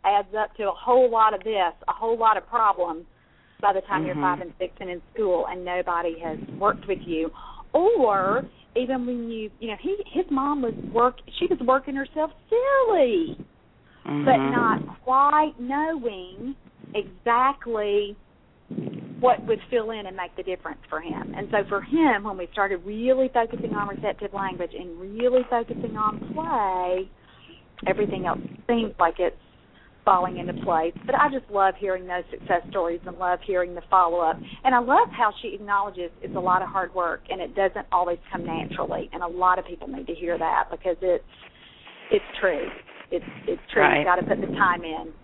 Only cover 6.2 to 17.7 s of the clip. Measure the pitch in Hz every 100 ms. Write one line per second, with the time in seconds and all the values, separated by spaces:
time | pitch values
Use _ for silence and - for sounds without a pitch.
6.2 | 165 156 - - 202 214 - 185 - 160
7.2 | 160 - - - - 302 381 453 233 196
8.2 | 190 226 - - _ 233 247 262 247 240
9.2 | 233 226 214 - 226 208 320 403 - 302
10.2 | 359 269 285 294 240 - - 220 247 247
11.2 | - - 349 320 247 262 277 269 269 311
12.2 | 311 - _ 453 539 539 480 381 254 339
13.2 | 330 - - _ _ _ _ - - 147
14.2 | 139 135 135 240 233 214 - - - 262
15.2 | 285 302 311 302 247 277 320 320 233 190
16.2 | 180 190 240 277 - _ - 214 190 -
17.2 | 233 233 262 277 240